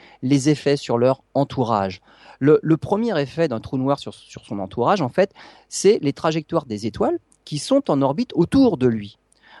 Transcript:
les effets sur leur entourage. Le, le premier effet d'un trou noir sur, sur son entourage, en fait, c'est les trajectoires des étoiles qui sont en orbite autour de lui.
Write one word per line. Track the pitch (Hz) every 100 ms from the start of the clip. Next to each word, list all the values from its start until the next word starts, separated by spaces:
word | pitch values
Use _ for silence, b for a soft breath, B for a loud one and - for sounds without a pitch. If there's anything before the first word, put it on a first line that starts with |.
| B B
les | 127 143 135
effets | 147 143 143
sur | - 120
leur | 127 135 _
entourage. | - 143 131 113 107 95 92 B B B B
Le, | 135 151
le | 156 156
premier | - 202 233 170
effet | 139 - 165
d'un | 113
trou | - 131
noir | 131 139
sur, | 110
sur | - - -
son | - 101
entourage, | 95 117 127 196
en | 127
fait, | - 196 B B B B
c'est | - 190 226
les | 143
trajectoires | - 165 160 - 165 139
des | 107 110
étoiles | - 240 349 - _
qui | - 147
sont | - 277 -
en | 143
orbite | 135 151 247
autour | - 170 269 254 151
de | 127
lui. | 113 104 - _ b b b